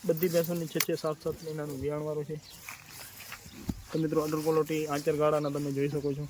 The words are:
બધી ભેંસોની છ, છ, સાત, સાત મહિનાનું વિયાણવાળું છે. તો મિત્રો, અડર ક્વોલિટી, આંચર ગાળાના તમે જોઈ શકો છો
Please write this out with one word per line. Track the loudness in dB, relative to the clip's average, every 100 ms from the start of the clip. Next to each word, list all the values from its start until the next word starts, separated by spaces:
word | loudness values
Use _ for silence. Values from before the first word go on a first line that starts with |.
| 2
બધી | 2 4
ભેંસોની | 4 2 -2 -2
છ, | -2
છ, | 0 0
સાત, | -2 -2
સાત | -4 -4
મહિનાનું | -6 -4 -4 -2
વિયાણવાળું | -2 -2 -2 -2 -4
છે. | -8 -10 -16 -14 -14 -14 -14 -14 -14 -12 -12 -14 -8 -6 -6 -4
તો | 0
મિત્રો, | 2 2
અડર | 2 2
ક્વોલિટી, | 4 4 4 0 0
આંચર | 2 2 4
ગાળાના | 4 4 2
તમે | 0 0
જોઈ | 2 2
શકો | 2 0
છો | -2